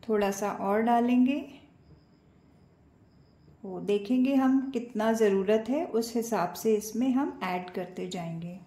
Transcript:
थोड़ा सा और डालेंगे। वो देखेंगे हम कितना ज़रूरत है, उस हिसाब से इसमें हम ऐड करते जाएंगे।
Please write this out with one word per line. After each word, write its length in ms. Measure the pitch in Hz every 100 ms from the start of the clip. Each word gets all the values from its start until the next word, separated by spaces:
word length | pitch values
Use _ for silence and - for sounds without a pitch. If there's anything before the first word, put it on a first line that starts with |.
| -
थोड़ा 220 | 214 202
सा 200 | 202 208
और 320 | - 196 208
डालेंगे। 760 | 226 240 240 247 254 294 - - - _ - - _ _ _ _ _ _ _ _ _ _ _ _ _ _ - -
वो 160 | 202 180
देखेंगे 540 | 175 202 202 254 254
हम 360 | 277 262 269 262
कितना 420 | 233 233 208 226
ज़रूरत 520 | 220 214 196 190 220 220
है, 180 | 277 339
उस 300 | 220 233 240
हिसाब 360 | 220 202 175
से 240 | - 220 214
इसमें 340 | 208 214 262
हम 300 | 254 302 359
ऐड 280 | 185 180 180
करते 380 | - 175 - 180
जाएंगे। 520 | 185 165 165 170 185